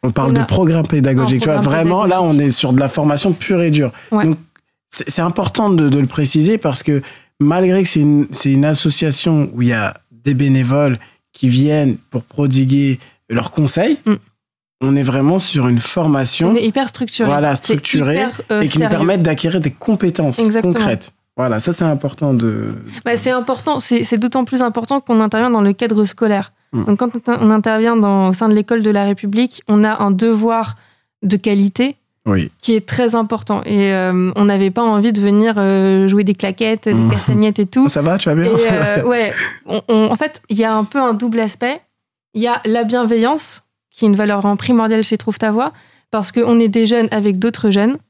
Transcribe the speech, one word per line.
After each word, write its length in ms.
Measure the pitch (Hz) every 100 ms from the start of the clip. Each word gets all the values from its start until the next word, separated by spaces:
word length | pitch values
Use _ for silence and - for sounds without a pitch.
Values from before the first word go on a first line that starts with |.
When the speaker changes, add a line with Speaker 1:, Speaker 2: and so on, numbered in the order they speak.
Speaker 1:
On 80 | 131
parle 200 | - 139
Speaker 2:
On 40 |
Speaker 1:
de 60 | 127
Speaker 2:
a 40 |
Speaker 1:
programme 420 | 226 - 170 165 160
pédagogique. 520 | 151 135 131 131 131
Speaker 2:
un 20 |
Speaker 1:
Tu 40 | 151
vois, 80 | 147
Speaker 2:
programme 260 | 139 156 165
Speaker 1:
vraiment, 160 | 180 208
là, 100 | 185
Speaker 2:
pédagogique. 240 | 175 151
Speaker 1:
on 40 | 143
est 40 |
sur 220 | 123 135
de 80 | 127
la 80 | 139
formation 440 | - 147 147 196
pure 280 | 165 - 185
et 80 | 170
dure. 220 | 151 135 - -
Speaker 2:
Ouais. 140 | 214
Speaker 1:
Donc, 140 | 180 160 - _ _ _ _
c'est, 200 | - -
c'est 140 | -
important 480 | 170 170 196 - 214
de, 180 | 180 147
de 100 | 139
le 80 | 135
préciser 500 | - 143 156 156 220
parce 240 | 165 127
que 200 | - 143 135 - _ _
malgré 420 | 147 170 185 185
que 60 | 180
c'est 120 | 160
une, 260 | 147 147 143
c'est 220 | 139 139
une 120 | 135
association 840 | 147 151 160 143 156 135 175 156 143
où 80 | 117
il 60 | 120
y 40 |
a 220 | 117 101 - _
des 240 | 113 135
bénévoles 640 | 131 139 131 123 139 147 117 - _ _
qui 160 | - 131
viennent 480 | 123 143 151 139 107 _
pour 120 | 127
prodiguer 760 | - - 143 131 131 139 139 127 - _ _
leurs 220 | 117 117
conseils, 480 | - 147 - 220 302 -
Speaker 2:
Mm. 80 | 208 _ _ _ _ _ _
Speaker 1:
on 140 | 131 139
est 60 |
vraiment 360 | 131 131 139 185
sur 300 | 180 151 123
une 100 | 120
formation, 720 | 117 - 160 139 127 - 165
Speaker 2:
On 40 | 226
est 80 | 226
hyper 220 | 240 262
structuré. 400 | - 240 - 220
Speaker 1:
voilà, 260 | 147 147
Speaker 2:
C'est 100 | 139
Speaker 1:
structurée 520 | - 156 - 156 135 165
Speaker 2:
hyper, 240 | 254 - -
euh, 100 | 214
Speaker 1:
et 60 | 151
qui 120 | 151
nous 40 |
Speaker 2:
sérieux. 40 | 220 170
Speaker 1:
permettent 260 | 165 196
d'acquérir 380 | 165 151 165 180
des 100 | 147
compétences 680 | - - 214 185 170 156 123
Speaker 2:
Exactement. 360 | 226 220 180
Speaker 1:
concrètes. 380 | 180 214 107 - _ _ -
Voilà, 220 | 127 110
ça, 120 | 143
c'est 120 | 170
important 500 | 165 143 143 - 147
de 400 | 127 113 107 107 110 110 - -
Speaker 2:
Bah, 100 | 233
c'est 140 | 262
important, 500 | 254 247 254 - 285
c'est, 240 | - 233
c'est 140 | 233 233
d'autant 260 | 233 262
plus 160 | 240 254
important 400 | 247 226 226 277
qu'on 180 | - 226
intervient 280 | 214 220 247
dans 120 | 226
le 100 | 202
cadre 320 | 196 240 214
scolaire. 480 | 202 - 220 202 196 _ _
Speaker 1:
Mm. 120 | 123
Speaker 2:
Donc, 140 | 156 202
quand 120 | 247 233 240
on, 40 | 240
on 100 | 220
intervient 460 | 220 220 220 226 233
dans, 320 | 208 196 190
au 40 |
sein 160 | 185 226
de 40 |
l'école 280 | 214 202 233
de 80 | 214
la 140 | 202
République, 580 | 202 202 202 208 247 - -
on 160 | 208
a 200 | 214 214
un 80 | 202
devoir 680 | 185 226 220 226 226 214 - _ _ _ _
de 160 | 202 202
qualité 580 | 220 202 196 - 254 277 _ _ -
Speaker 1:
Oui. 240 | 98 85 _
Speaker 2:
qui 140 | -
est 100 | 220
très 300 | - - 240
important. 480 | 226 214 220 - 202
Et, 300 | - 208 196
euh, 360 | 190 185 185 185 185
on 80 |
n'avait 260 | 202 196 196
pas 120 | 185
envie 320 | 233 208 220
de 80 | 208
venir, 320 | 202 202 226 208
euh, 500 | 196 196 190 190 190
jouer 180 | 202
des 100 | 202
claquettes, 500 | 190 196 190 220 220
des 80 | -
Speaker 1:
Mm. 160 | 113 113
Speaker 2:
castagnettes 480 | 113 - 165 214 208
et 60 | 190
tout. 220 | - 269
Speaker 1:
Ça 140 | 202
va, 160 | 147 190
tu 100 | 175
vas 60 |
bien ? 100 | 156
Speaker 2:
Et, 40 | 175 226 226
euh, 340 | - - 208
ouais, 280 | 247 240 214 - - -
on, 160 | - 175 -
on, 220 | 220 220
en 60 | 226
fait, 260 | 202 202 _
il 80 | 208
y 60 |
a 100 | 226
un 100 | 220
peu 140 | 208 285
un 160 | 254
double 260 | 214 240 226
aspect. 400 | 220 - 247 294 _ _ _ _ _
Il 80 | 220
y 40 | 233
a 120 | 240
la 200 | 220 233
bienveillance, 800 | 226 247 233 233 233 302 - - _ _ _
qui 140 | - 220
est 20 |
une 80 | 202
valeur 240 | 214 202
vraiment 160 | 202 202
primordiale 460 | - 240 220 220
chez 140 | 214 220
Trouve 180 | - 202
ta 120 | 220
voix, 220 | 214 277 - _ _ _
parce 220 | 220 190
qu'on 260 | - 233 233
est 80 | 226
des 180 | 214 220
jeunes 220 | 233 226
avec 280 | 220 208 185
d'autres 300 | 226 226 220
jeunes. 260 | 202 214 285 _